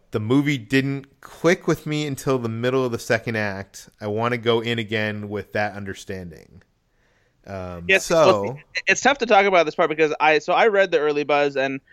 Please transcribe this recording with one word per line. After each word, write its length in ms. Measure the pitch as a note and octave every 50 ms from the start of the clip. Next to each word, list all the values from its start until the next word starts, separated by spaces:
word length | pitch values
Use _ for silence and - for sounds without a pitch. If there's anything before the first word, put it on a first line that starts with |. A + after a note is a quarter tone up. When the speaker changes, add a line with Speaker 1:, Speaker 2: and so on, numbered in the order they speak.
| _ _
Speaker 1:
the 100 | - A2
movie 380 | G#2 A2 B2+ C#3+ C#3+ D3 C#3+ B2
didn't 640 | G#2+ - C3+ C3+ C3 C#3 C#3 C#3 C#3 _ _ _
click 440 | - - - - - E3 F#3+ F#3+ -
with 200 | F3+ D#3 - -
me 200 | D3+ D3+ D3+ D3+
until 320 | D3 C3+ - - C#3+ C3 B2+
the 120 | A#2 A2+
middle 340 | A2+ A#2 A#2+ B2+ B2+ C3 B2+
of 80 | B2
the 60 | A#2 A2
second 380 | - - A#2+ A2 - A#2+ A2+
act. 520 | G#2+ G#2 G2+ F#2+ G2 G2 _ - - - - _ -
I 40 | G#2+
wanna 300 | G#2 G#2 G#2+ A#2 A#2+ B2
go 240 | A#2+ G#2+ A#2 A#2 A#2
in 180 | A2+ A#2+ A#2+ A#2
again 520 | A2 G2 A2 G#2+ G#2+ G#2+ G#2 G#2 G#2 G2+
with 220 | G#2 G2+ F#2+ _
that 220 | - G#2+ G#2 G#2 G2
understanding. 880 | G2+ G2+ G2 F#2 - - - G2 F#2 F2+ E2+ D2+ - G1+ G1+ _ F2+ _ _ _ _ _ _ _ _ _ _ _ _ _ _ _ _ _
Um, 400 | - G2 F#2+ F2+ F2+ F2+ E2+ E2+ F2+
Speaker 2:
Yes, 160 | F#3+ F#3 -
Speaker 1:
so 380 | - F3 D#3+ D3+ B2+ A2 G2+
Speaker 2:
well, 160 | G2+ A2 C#3 D3 - _ - - -
it's 140 | F#3+ F#3+ -
tough 160 | - B3+ C#4+ -
to 80 | F#4
talk 200 | A#3+ A#3 G3 G3+
about 180 | G3+ F#3+ F3 D#3+
this 100 | D3+ -
part 140 | - E3+ D3
because 260 | D#3 D#3 D#3+ D3 D3 -
I, 200 | D3 D#3 D#3 D3+
so 120 | - -
I 140 | F3 E3 G#3+
read 240 | A#3 G3 G3 G3 F#3
the 80 | E3+ D3+
early 260 | D3 D3+ D3 D3 D3
buzz 320 | C3+ D3 D3 C#3+ C#3+ C3
and 240 | D#3+ C3+ C3+ C3+ C3+ _ _